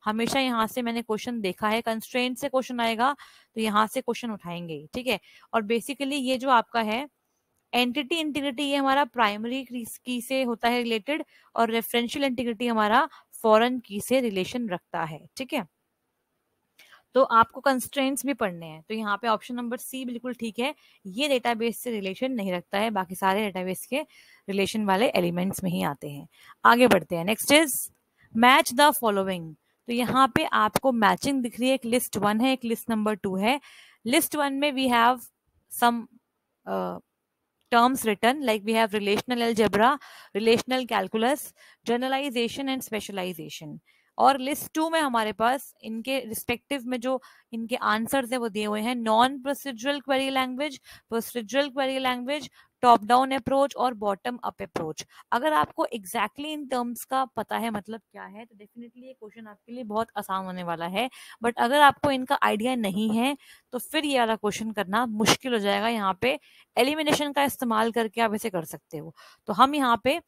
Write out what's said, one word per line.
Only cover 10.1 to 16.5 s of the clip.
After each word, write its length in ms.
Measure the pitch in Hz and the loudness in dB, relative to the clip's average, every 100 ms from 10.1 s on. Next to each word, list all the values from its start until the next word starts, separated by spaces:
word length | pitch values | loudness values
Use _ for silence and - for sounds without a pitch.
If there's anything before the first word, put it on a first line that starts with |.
| 247 | -6
से 220 | 226 262 | -2 -2
होता 260 | 262 226 233 | 0 0 0
है 140 | 247 | 0
related 420 | 240 226 196 302 294 _ _ | 0 -4 -2 -6 -6 _ _
और 160 | - 226 | 0 0
referential 540 | 226 220 240 240 302 | 0 -2 -2 -2 -2
integrity 420 | 277 247 240 214 240 | -2 -2 -4 -2 -2
हमारा 420 | 226 214 226 302 - _ - | 2 4 4 2 -4 _ -2
फॉरेन 360 | 226 214 240 254 | 6 6 6 0
की 200 | - 202 | -6 -8
से 200 | - 262 | 0 2
relation 480 | 240 196 185 254 233 | 2 -2 -4 -4 -4
रखता 340 | 175 _ 170 | -6 _ -6
है, 160 | 165 156 160 - | -6 -8 -16 -12
ठीक 160 | 262 | -6
है। 120 | 302 175 _ _ _ _ _ _ _ _ | -4 -6 _ _ _ _ _ _ _ _